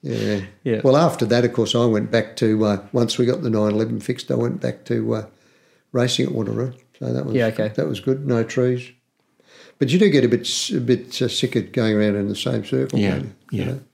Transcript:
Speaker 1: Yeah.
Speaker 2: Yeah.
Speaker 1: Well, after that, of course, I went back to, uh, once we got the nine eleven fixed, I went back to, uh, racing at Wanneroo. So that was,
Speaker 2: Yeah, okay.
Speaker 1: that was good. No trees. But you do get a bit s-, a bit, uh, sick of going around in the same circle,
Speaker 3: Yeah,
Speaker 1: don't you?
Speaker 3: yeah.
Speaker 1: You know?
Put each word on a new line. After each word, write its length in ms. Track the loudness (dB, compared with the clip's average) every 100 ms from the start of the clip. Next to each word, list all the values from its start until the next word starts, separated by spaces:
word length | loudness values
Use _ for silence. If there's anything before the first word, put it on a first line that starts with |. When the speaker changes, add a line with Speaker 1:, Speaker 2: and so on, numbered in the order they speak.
Speaker 1:
Yeah. 380 | -6 -4 -2 -2 -6 -8
Speaker 2:
Yeah. 180 | -4 2
Speaker 1:
Well, 140 | 4 6
after 300 | 4 2 2
that, 180 | 4 2
of 80 |
course, 220 | 2 0 2
I 100 | 2
went 240 | 2 2
back 260 | 0 -2 -2
to, 280 | 0 2 2
uh, 160 | 0 -2
once 280 | -2 0 2
we 80 | 0
got 160 | 0
the 80 | 0
nine 200 | 0 2
eleven 260 | 0 -2 -4
fixed, 320 | -6 -8 -2
I 40 | -2
went 240 | -2 -2
back 240 | -6 -6 -4
to, 280 | -4 -2
uh, 120 | -4 -6 _ _ _ _ _ _
racing 340 | 0 0 0 -2
at 60 |
Wanneroo. 420 | -2 -4 -4 -4 -8 _ _
So 160 | -4
that 100 | -4 -2
was, 100 | 0
Speaker 2:
Yeah, 100 | 0
okay. 200 | -2 -4 -2
Speaker 1:
that 120 | -4
was 120 | -2
good. 260 | -2 -2 0
No 180 | 0
trees. 460 | 0 0 0 0 -6 _ _ _ _ _ _ -20 -20 _
But 120 | 2
you 100 | 4
do 100 | 6
get 140 | 6
a 40 | 4
bit 140 | 2
s-, 300 | -2 -6 -2
a 100 | -2
bit, 400 | 0 0 0 -4
uh, 60 | -4
sick 280 | -2 -2 -2
of 160 | -2
going 240 | -2 0 2
around 200 | 2 0
in 140 | -2
the 60 | -4
same 300 | -2 -4 -2
circle, 320 | -2 0 0
Speaker 3:
Yeah, 140 | 0
Speaker 1:
don't 120 | 0 -6
you? 60 | -12 _
Speaker 3:
yeah. 80 | -6
Speaker 1:
You 60 | -4
know? 60 | -6 -12